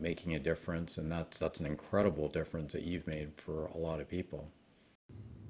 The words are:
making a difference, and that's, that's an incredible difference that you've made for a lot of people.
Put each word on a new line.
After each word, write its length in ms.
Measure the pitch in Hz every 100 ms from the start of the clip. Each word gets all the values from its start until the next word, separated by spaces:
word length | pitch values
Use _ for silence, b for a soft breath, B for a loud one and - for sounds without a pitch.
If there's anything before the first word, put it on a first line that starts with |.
making 320 | 85 82 85
a 60 | 78
difference, 580 | 73 80 - 82 82 -
and 140 | 80
that's, 280 | 82 80 -
that's 200 | 80 -
an 60 |
incredible 600 | 76 76 - 98 104 76 73
difference 460 | 82 76 82 71
that 100 | -
you've 240 | 85 87 82
made 240 | 78 76 -
for 300 | - 78 78
a 100 | 82
lot 220 | 82 80
of 80 | 71
people. 400 | 90 - 73 78 - - b b _ - - - -